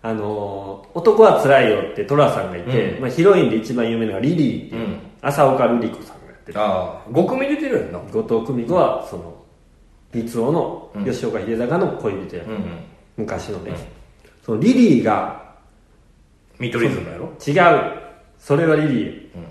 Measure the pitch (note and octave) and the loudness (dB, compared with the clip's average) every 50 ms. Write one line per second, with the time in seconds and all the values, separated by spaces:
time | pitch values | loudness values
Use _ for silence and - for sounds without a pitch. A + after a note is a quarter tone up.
0 | - A2+ A2 G#2+ G#2 G#2 G#2+ G#2 G2+ G2+ G2 G2 F#2+ G2 G2 - - - - E3+ | -4 -4 -6 -4 -4 -4 -4 -4 -6 -6 -8 -10 -10 -12 -14 -16 -18 -10 -10 4
1 | F3 A3+ G#3 A3 A3 G3 E3 - - C3+ C#3 C3 B2 A2 G2+ G2 - - - - | 4 6 8 10 8 8 8 6 4 6 6 6 6 4 2 0 -2 -4 -6 -8
2 | G2+ - C#3+ D3 C#3 A#2 - G2 F#2 F#2 F2+ F2 F2+ A#2+ C3 A#2 G2 F#2+ - - | -4 0 4 4 4 4 2 -2 -4 -6 -8 -10 -6 -2 0 0 0 0 -4 -6
3 | C3 B2 - E3 E3 G3+ F#3+ F3+ C#3+ A2+ A2 A2 G#2+ - A#2+ A#2+ A2+ A#2 A2+ A2+ | -6 -4 0 4 6 6 6 6 4 2 0 -2 -4 -4 -4 -2 -2 -2 -2 -2
4 | A2+ G#2+ G2 F#2+ A#2+ D3 F3 D#3+ C#3+ A#2 F#2+ - - - A2 A2+ A2+ G2+ - - | -2 -4 -2 -2 0 0 2 2 0 0 0 -4 -10 -10 -10 -8 -8 -8 -8 -10
5 | - - - _ - C3+ C#3+ D3+ D3 C3 C3+ B2+ B2 A#2 A#2+ A#2 A2+ G#2 - - | -14 -20 -20 _ -6 -4 2 4 4 4 6 4 2 2 2 2 0 -4 -6 -10
6 | - - - - - - - - _ - - G#2 G#2+ G#2 F#2+ - G#2+ - - - | -16 -20 -20 -20 -20 -20 -20 -20 _ -10 -4 -2 0 0 0 -2 -2 -6 -8 -14
7 | - A2 A#2+ D#3 F#3+ - B3+ C4 C#4 C#4 D4+ D#4 D#4 C4+ A#3+ - - - - F2+ | -14 -2 0 0 2 2 0 -2 -2 -2 -2 -2 -2 -2 -2 -2 -4 -4 -10 -12
8 | - - - A2 A2 - A#2 A2 A2+ - C3 A#2+ A2+ - F3 F3+ C#3+ - - - | -12 -6 -6 -6 -2 -2 -2 -2 -2 -2 -4 -4 -2 0 2 2 2 2 0 -4
9 | - - - F2 F2 E2+ - - - _ _ _ _ _ _ _ _ _ _ _ | -8 -10 -12 -14 -14 -16 -20 -20 -20 _ _ _ _ _ _ _ _ _ _ _
10 | _ _ - A#2 A2+ A#2 A#2 A#2 A2+ C3+ D#3+ E3+ C3 - - - - - - G#2 | _ _ -6 -6 -6 -4 -4 -2 0 0 0 0 -2 -4 -8 -12 -16 -16 -10 -6
11 | G2+ C3 A#2 - A#2+ A2 G#2+ G#2+ F#2 A2 A2+ A2+ B2 B2 D#3+ F#3 G3 C#3+ - - | -4 -4 -4 -4 -4 -4 -4 -4 -4 -4 -4 -2 -2 0 0 0 0 -2 -2 -4
12 | - G#2+ F#2+ F#2+ F#2 - - F2 E2 A2 A2 G2+ F2+ F2 E2+ E2+ - - - _ | -6 -6 -6 -6 -10 -10 -12 -12 -12 -10 -8 -8 -8 -8 -10 -14 -18 -20 -20 _
13 | _ _ _ - G#2+ - - F2+ - - G#2 F2+ - G#2+ - - - - - - | _ _ _ -10 -8 -8 -8 -8 -8 -10 -10 -10 -10 -10 -12 -12 -12 -16 -20 -20
14 | - _ _ _ _ - _ _ _ - A2+ G#2+ D3+ A3+ C4+ C4+ A#3+ G3+ C#3+ A#2 | -20 _ _ _ _ -20 _ _ _ -6 -4 0 2 2 4 6 6 6 6 4
15 | G#2 A2 G#2 F#2 - - - - - - - _ _ _ _ _ _ _ _ _ | 4 2 0 0 -2 -6 -8 -12 -18 -20 -20 _ _ _ _ _ _ _ _ _
16 | _ _ _ _ _ _ _ _ _ _ _ _ B2 A#2 - A#2+ A#2 G#2+ - - | _ _ _ _ _ _ _ _ _ _ _ _ -8 -6 -2 0 0 0 0 -4
17 | - - - - - - - - - C#3+ C#3+ F#3 F3 E3+ D#3 - - - - - | -8 -10 -10 -12 -12 -12 -14 -8 -4 0 4 6 6 6 6 4 2 -4 -8 -10
18 | - - - - _ _ _ _ - - C#3+ D#3+ E3+ D#3+ D#3 D3+ D#3 D3 B2+ A2 | -16 -18 -20 -20 _ _ _ _ -2 0 0 2 4 2 2 2 2 0 0 -2
19 | G2 - - - - - - F2+ E2+ E2 | -2 -4 -8 -14 -20 -18 -18 -18 -18 -18